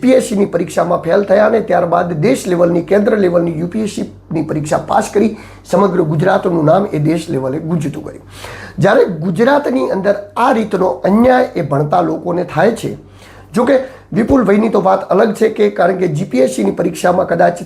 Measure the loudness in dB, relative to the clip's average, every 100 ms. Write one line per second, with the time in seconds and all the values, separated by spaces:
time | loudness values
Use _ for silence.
0 | 2 2 2 0 0 -2 -2 -2 0 -2
1 | 0 0 2 2 4 2 0 0 2 0
2 | 0 0 0 0 0 0 2 2 2 2
3 | 2 2 2 2 0 -4 -6 -4 -6 -6
4 | -10 -12 -8 -6 -4 -4 -2 -4 0 -2
5 | 0 0 0 -2 -14 -20 -4 0 2 0
6 | 0 0 0 0 0 0 2 2 0 -2
7 | 0 -2 -4 -6 -4 -6 -4 -4 -4 -8
8 | -12 -16 -20 -18 -16 -16 -14 0 2 4
9 | 2 0 -4 0 2 2 0 -2 -2 -2
10 | -2 -2 -4 -2 0 0 0 0 0 0
11 | 0 4 4 4 0 -2 -2 -2 0 0
12 | 0 -2 -4 -4 -4 2 2 0 -6 -10
13 | -16 -20 -20 -20 -6 -2 2 2 0 -12
14 | -6 -2 2 2 4 2 2 2 2 0
15 | 0 2 2 2 -2 2 0 2 0 0
16 | -2 -2 -2 0 0 0 -2 0 -4 0
17 | 0 0 0 2 2 0